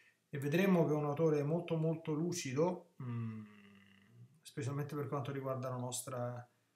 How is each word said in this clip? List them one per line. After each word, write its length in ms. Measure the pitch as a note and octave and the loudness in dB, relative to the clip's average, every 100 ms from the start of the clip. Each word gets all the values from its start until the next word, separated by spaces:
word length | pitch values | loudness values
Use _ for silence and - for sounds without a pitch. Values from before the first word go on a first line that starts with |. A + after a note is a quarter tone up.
| - _ _ | -20 _ _
e 100 | C#3 | -4
vedremo 460 | C#3+ D#3+ G3 F3+ | 0 4 6 6
che 80 | D3 | 6
è 20 | |
un 120 | D3+ D3 | 2 0
autore 360 | C#3+ D#3+ D3 | 2 4 4
molto, 340 | C#3+ E3+ F3 D#3+ | 2 0 0 0
molto 360 | D#3+ D#3+ - | 2 0 -2
lucido, 800 | D3+ E3+ E3 C3+ B2+ F3 F3 - _ | 0 0 -2 -2 2 2 0 -10 _
mm, 420 | B2+ A#2+ A2+ A2 G#2+ - - - - - - - - _ | -6 -4 -4 -8 -12 -18 -20 -20 -20 -20 -20 -20 -20 _
specialmente 520 | - - A#2+ C#3+ D3 | -12 -6 -4 -2 -4
per 140 | D3+ B2+ | -4 -2
quanto 240 | D3 C3 | -2 -4
riguarda 360 | C#3 C3 B2+ B2+ | -4 -2 -2 -2
la 80 | B2+ | -4
nostra, 720 | B2 B2 - B2 B2 A#2+ A#2+ _ _ | -4 -6 -6 -4 -4 -6 -12 _ _